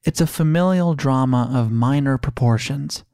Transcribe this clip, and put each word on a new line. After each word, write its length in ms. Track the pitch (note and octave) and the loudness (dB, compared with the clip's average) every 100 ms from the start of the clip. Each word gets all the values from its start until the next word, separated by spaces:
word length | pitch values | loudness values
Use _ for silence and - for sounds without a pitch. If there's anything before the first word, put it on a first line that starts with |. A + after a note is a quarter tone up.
It's 180 | - - | -4 -2
a 60 | E3 | -2
familial 640 | - D#3+ E3 F#3 F#3 E3+ | 0 0 2 2 2 0
drama 580 | D3 C#3 C3 C3 B2+ A#2 | 0 0 0 2 0 0
of 200 | B2+ A2+ | 0 0
minor 480 | A2+ A#2+ C#3+ C#3 C3 | 0 0 0 0 -2
proportions. 840 | - - B2 A2+ - C#3 D3 - _ | -4 0 2 2 -2 -8 -8 -12 _